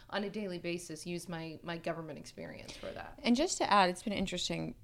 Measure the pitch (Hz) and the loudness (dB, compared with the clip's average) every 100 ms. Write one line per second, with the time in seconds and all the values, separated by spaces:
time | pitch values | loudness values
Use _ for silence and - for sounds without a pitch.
0 | - 196 202 214 202 175 175 170 - 156 | -4 -2 -2 -2 -4 -2 -2 -4 -4 -8
1 | 175 175 175 170 160 156 165 170 170 165 | -4 -4 -4 -6 -6 -8 -6 -4 -2 -2
2 | 160 139 - - 165 - - - - - | -4 -8 -12 -10 -10 -10 -12 -10 -8 -8
3 | - - - 240 339 - 339 202 180 180 | -10 0 4 6 4 2 6 8 8 4
4 | - 202 185 180 - 165 160 - | -2 0 0 0 -2 -2 -4 -8